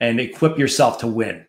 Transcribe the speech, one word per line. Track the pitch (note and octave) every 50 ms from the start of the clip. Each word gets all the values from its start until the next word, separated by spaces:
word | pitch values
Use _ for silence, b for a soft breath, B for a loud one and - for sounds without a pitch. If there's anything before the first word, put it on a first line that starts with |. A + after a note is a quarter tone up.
and | A#2+ A#2 A2+ A#2+
equip | B2+ B2 - - - D#3+ D#3+ -
yourself | C#3 B2+ - - C#3+ A#2+ - -
to | - A#2
win. | A2 A2+ A2+ G#2 - - -